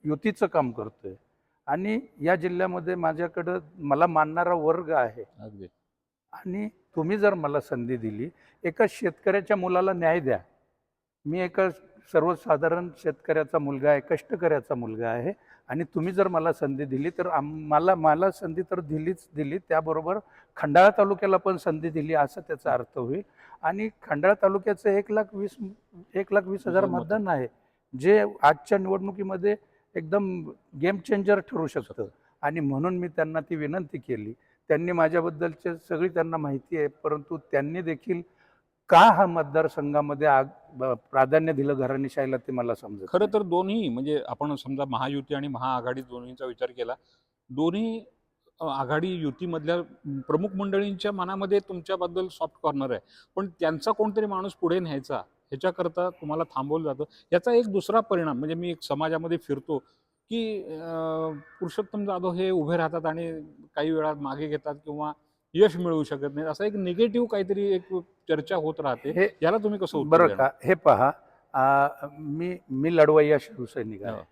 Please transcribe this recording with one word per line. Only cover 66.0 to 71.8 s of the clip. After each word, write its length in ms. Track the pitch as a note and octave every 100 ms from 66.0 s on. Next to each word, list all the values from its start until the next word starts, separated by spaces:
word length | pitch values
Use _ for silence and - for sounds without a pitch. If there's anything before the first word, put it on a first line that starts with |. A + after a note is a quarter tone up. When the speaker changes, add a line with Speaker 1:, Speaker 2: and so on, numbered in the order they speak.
Speaker 2:
शकत 220 | D3 C#3+ C#3+
नाहीत, 160 | C#3+ D#3+
असा 160 | D3+ G#3
एक 100 | G3+
निगेटिव्ह 520 | F3+ F3 A#3 A3+ A#3+
काहीतरी 380 | G3+ F#3+ G3 G3+
एक 300 | F#3+ F#3 F#3 F3 _ -
चर्चा 260 | D#3 D3 F#3+
होत 200 | D#3 D#3+
राहते. 320 | C#3+ A#2+ C#3
Speaker 1:
हे 180 | D#3 G3 -
Speaker 2:
याला 160 | D#3+ G#3+
तुम्ही 220 | G#3 G#3
कसं 180 | F#3 D#3
उत्तर 120 | D3
Speaker 1:
बरं 180 | G#3 E3+
Speaker 2:
देणार? 200 | G2 C3+
Speaker 1:
का, 200 | - B2
हे 60 |
पहा, 380 | F#3 D#3 A2 C3 - _ _ _
अ, 340 | C3+ C3 C#3